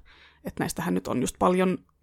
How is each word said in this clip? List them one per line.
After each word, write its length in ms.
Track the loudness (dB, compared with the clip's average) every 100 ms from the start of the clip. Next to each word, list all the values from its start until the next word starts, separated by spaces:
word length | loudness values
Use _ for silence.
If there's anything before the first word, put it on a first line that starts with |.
| -14 -20 -20 _
että 180 | -10 -6
näistähän 320 | -4 -4 -2
nyt 140 | -2 -2
on 120 | -2
just 160 | -2 2
paljon 400 | 2 4 2 0 -8 _